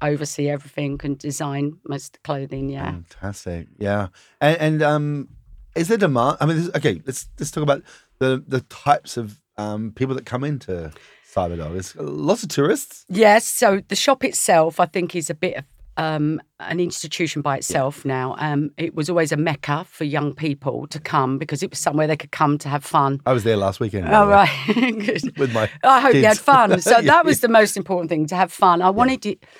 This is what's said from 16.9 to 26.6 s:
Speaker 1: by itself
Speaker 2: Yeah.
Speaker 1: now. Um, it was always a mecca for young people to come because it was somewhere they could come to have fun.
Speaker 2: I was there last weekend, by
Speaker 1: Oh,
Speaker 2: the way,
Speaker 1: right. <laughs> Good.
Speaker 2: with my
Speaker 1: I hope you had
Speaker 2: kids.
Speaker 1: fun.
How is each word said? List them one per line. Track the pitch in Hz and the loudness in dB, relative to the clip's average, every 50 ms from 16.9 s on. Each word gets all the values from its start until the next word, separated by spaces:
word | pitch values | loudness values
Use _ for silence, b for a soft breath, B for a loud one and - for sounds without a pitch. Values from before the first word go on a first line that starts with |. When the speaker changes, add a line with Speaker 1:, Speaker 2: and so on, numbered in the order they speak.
| 165 - - 156 - - 175 151 - 151 | -4 -8 -10 -8 -6 -4 -4 -4 -4 -4
Speaker 1:
by | 143 147 135 | -4 -2 -4
itself | 135 - - - 156 131 135 143 - - | -4 -4 -4 -2 -2 -2 -2 -4 -6 -6
Speaker 2:
Yeah. | 139 135 | -4 -4
Speaker 1:
now. | 131 127 131 - - | -4 -4 -6 -6 -6
Um, | 151 156 147 143 151 147 - | -4 -2 -2 -2 -2 -4 -4
it | - 160 165 - | -6 -8 -6 -4
was | 160 151 156 | -6 -4 -2
always | 185 170 165 151 160 | 0 0 0 0 0
a | 147 | -2
mecca | 156 165 156 - - - 143 151 180 _ | -2 -2 -4 -6 -4 -4 -4 -4 -6 _
for | _ - 165 | _ -8 -6
young | 147 139 151 143 147 135 | -4 -4 -2 -4 -4 -6
people | - 151 160 139 139 - 135 120 117 131 143 | -4 -4 -6 -6 -4 -6 -6 -6 -6 -8 -10
to | - 147 | -12 -12
come | 156 - - 147 131 131 135 135 | -8 -4 -2 0 0 0 -2 -4
because | 156 151 - 143 - | -4 -6 -6 -6 -6
it | - | -6
was | - - | -6 -4
somewhere | - - 143 151 156 | -4 -2 0 0 0
they | 151 156 151 | 0 0 -4
could | - 147 - | -4 -8 -2
come | - 160 143 147 147 | 0 2 2 2 0
to | - 143 | -2 -4
have | 139 143 139 | -4 -4 -4
fun. | - - 156 139 139 139 139 - | 0 2 2 2 2 0 -2 0
Speaker 2:
I | - 131 | 0 0
was | 123 98 | 2 2
there | 113 113 | 2 2
last | 104 95 95 98 - | 2 2 0 0 -2
weekend, | 123 110 98 101 92 | -4 -4 -4 -4 0
by | - 196 | 4 4
Speaker 1:
Oh, | 214 202 | 6 6
Speaker 2:
the | 202 | 6
way, | 202 | 6
Speaker 1:
right. | 202 196 147 - - - - 208 247 233 254 220 220 202 | 6 6 4 2 -4 -2 -2 0 2 2 0 0 -2 -4
<laughs> | |
Good. | 202 220 180 151 240 - 156 | -4 -4 -4 -4 -6 -4 -2
Speaker 2:
with | 139 127 117 | -2 0 0
my | 113 110 107 - - - | 0 -2 -2 -2 2 4
Speaker 1:
I | 247 269 254 262 | 6 6 6 6
hope | 277 240 | 6 6
you | 139 170 | 6 6
had | 214 214 | 6 4
Speaker 2:
kids. | 208 | 4
Speaker 1:
fun. | - - 285 262 | 4 4 6 6